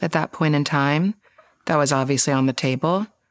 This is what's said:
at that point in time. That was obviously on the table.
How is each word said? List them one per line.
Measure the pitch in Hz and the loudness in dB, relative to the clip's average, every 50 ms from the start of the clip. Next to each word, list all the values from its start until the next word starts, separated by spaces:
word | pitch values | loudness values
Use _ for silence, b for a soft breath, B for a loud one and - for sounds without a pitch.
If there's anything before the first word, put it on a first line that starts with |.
at | - 165 | -4 -2
that | - 165 156 - | -2 -2 -4 -4
point | - - 165 156 151 | -4 -2 0 0 2
in | 147 147 | 0 0
time. | - 160 143 139 143 147 156 180 196 220 _ b b b b b b b b b | 0 0 0 2 2 2 0 0 -2 -2 _ b b b b b b b b b
That | - 160 | 0 0
was | 151 143 135 | 2 2 2
obviously | 143 135 131 131 139 123 - 151 | 2 0 0 0 0 0 0 0
on | 139 135 131 | 0 2 2
the | 135 | 0
table. | 127 - - 135 127 127 - 160 180 196 214 - _ _ _ _ | 0 0 -2 -2 -2 0 0 0 0 -2 -4 -6 _ _ _ _